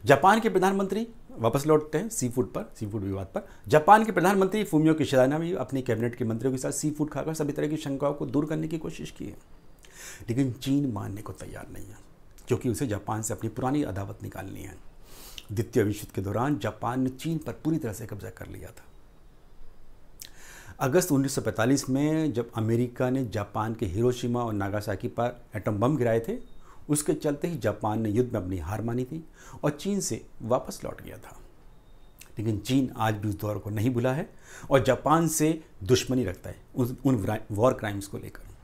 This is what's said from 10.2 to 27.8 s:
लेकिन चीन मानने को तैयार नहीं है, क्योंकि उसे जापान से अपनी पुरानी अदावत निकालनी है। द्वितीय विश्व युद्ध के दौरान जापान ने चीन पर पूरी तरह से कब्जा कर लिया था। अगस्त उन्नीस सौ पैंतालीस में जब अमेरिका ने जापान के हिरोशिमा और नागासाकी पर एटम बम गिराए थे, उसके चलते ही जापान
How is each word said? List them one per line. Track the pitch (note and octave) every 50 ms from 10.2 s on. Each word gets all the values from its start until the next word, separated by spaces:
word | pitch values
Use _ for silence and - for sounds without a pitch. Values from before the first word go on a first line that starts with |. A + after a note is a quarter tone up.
| - -
लेकिन | A2+ B2+ C#3 C3
चीन | A2+ - - C3+ C#3 C#3+ C#3+ C3
मानने | G#2+ G2+ G#2 G2+ G2 G2
को | - -
तैयार | F2+ - - - F#2+ - - -
नहीं | - - -
है, | - - - - - - - - - - - - -
क्योंकि | B2 - - B2+
उसे | G#2+ - D3
जापान | B2 G2+ - - - A2 A2
से | G#2+ - G#2+
अपनी | - - A2+
पुरानी | A2 A#2+ B2+ B2+ C#3+ D3+
अदावत | C#3+ - G2+ G2 G2+ G2+ G#2 -
निकालनी | G2 G2 - - F#2+ G2 G2+ G2+
है। | - E2 E2+ E2+ - - - - - - - - - - - - - -
द्वितीय | G2+ G2+ A2 - - B2
विश्व | G#2 G2+ G2+ -
युद्ध | - - -
के | -
दौरान | F#2+ G2 G2 G#2+ B2 C#3+ D3+ A#2
जापान | G#2+ G#2+ - - - A#2 B2 C3
ने | C3 C3
चीन | C3 - - D#3+ E3 D#3
पर | - -
पूरी | A2+ - - D#3 E3 D3+
तरह | - A2+
से | G2+ - A#2+
कब्जा | - A2 G2 F#2+ G2+
कर | - - F#2
लिया | E2+ F2+ G#2 - -
था। | - - - - - - - - - - - - - - - - - - - - - - - - - - - - - - - - - - - - - - - - - -
अगस्त | C#3 C3+ C3 F3+ F3 F3+
उन्नीस | D3 C3+ C3+ C3+ C3+
सौ | C#3
पैंतालीस | A2 A2 G2+ - A2 B2 C#3 C3+ - -
में | B2+ C3+ C#3+ D3+ D#3 D#3+ D#3+ D3
जब | A2 A#2 A#2 - -
अमेरिका | A#2 A2 A2 A#2 A#2 B2 B2 - - C3 B2+
ने | C3 C3+ C3
जापान | G#2+ F#2 G#2+ G2+ - - A2 G#2+ A2+ A2+
के | - A#2
हिरोशिमा | F#2 E2 G#2 A#2 B2 B2 B2 B2+ A#2+ A#2+ A#2+ A#2+
और | A2+
नागासाकी | G#2+ G2+ G2 G2 G2 G#2 G2+ A2+ G2+ G2 - -
पर | - - A#2 B2 - - - - -
एटम | G#2+ - A#2+ G#2+ G2+
बम | A2 C3 D#3
गिराए | C3+ B2 A#2 A2+ A2+
थे, | A2+ - A3 B3 - - - - - - - - - -
उसके | D3 D3 - - D#3
चलते | D3+ - D3+ C#3+ D3 - F3
ही | E3+ C3+
जापान | A2 G#2+ G#2 -